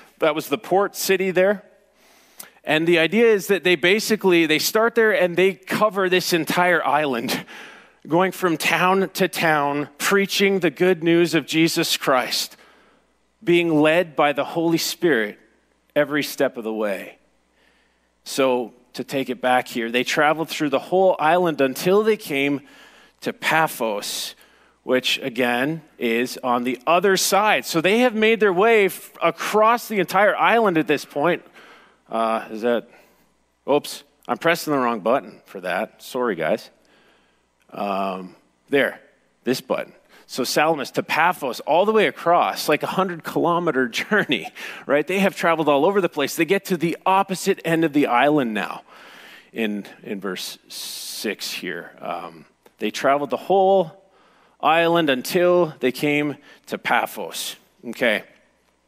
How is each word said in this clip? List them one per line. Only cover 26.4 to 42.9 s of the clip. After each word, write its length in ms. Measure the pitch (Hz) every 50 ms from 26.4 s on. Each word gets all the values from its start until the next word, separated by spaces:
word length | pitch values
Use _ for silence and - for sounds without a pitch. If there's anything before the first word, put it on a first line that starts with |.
| -
on 200 | 127 123 123 120
the 160 | 127 127 - -
other 320 | - 165 175 180 202 190 180
side. 480 | - - - 190 208 214 196 143 120
So 160 | - - 165
they 180 | 151 185 202 226
have 160 | 247 254 220
made 240 | 220 214 220 226 208
their 140 | 214 208 180
way 320 | 175 196 226 233 220 202
f-, 280 | 185 - - - - - -
across 640 | - 165 156 - - - - 214 214 220 233 233 - -
the 120 | 220 202
entire 360 | 175 - - 190 208 202 160
island 420 | - 147 175 208 233 226 202 175 156
at 100 | 151 -
this 180 | 151 131 -
point. 380 | - - 147 143 170 175 - - - - - - - - - _ _ _ _ _ -
Uh, 380 | 110 113 113 113 113 110 - -
is 100 | 110 110
that, 260 | 107 123 120 113 101 - - - _ _ _ _ _ _ _ _ _ _ _ _ - -
oops, 340 | 135 147 139 - - - - _ _ _ _ -
I'm 100 | 120 110
pressing 360 | - 165 170 165 - 156 147
the 60 | 139
wrong 200 | 127 120 117 110
button 420 | 87 110 123 139 90 - - - _
for 160 | - - 98
that. 400 | 87 92 87 95 110 110 _ _ -
Sorry, 320 | - - 131 123 120 101
guys. 340 | 80 80 78 101 - - - _ _ _ _ _ _ _ _ _ _ _ _ _ _ _ _ _ _ _ _
Um, 640 | - - 104 101 98 95 98 98 92 92 92 92 - _ _ _ _ _ _ -
there, 320 | - 139 127 95 - - - _ _ _ _ _ _ _ -
this 180 | - 175 -
button. 320 | - - 92 - 62 - - _ _ _ - - - - -
So 100 | - 127
Salamis 460 | - - 165 151 156 165 147 127 -
to 120 | - - 123
Paphos, 560 | - - 147 160 170 175 - - 131 - -
all 260 | - - 143 165 202
the 60 | 208
way 160 | 220 220 196 143
across, 600 | - - - 170 175 170 123 98 98 - - -
like, 140 | 151 147
a 60 | -
hundred 360 | 135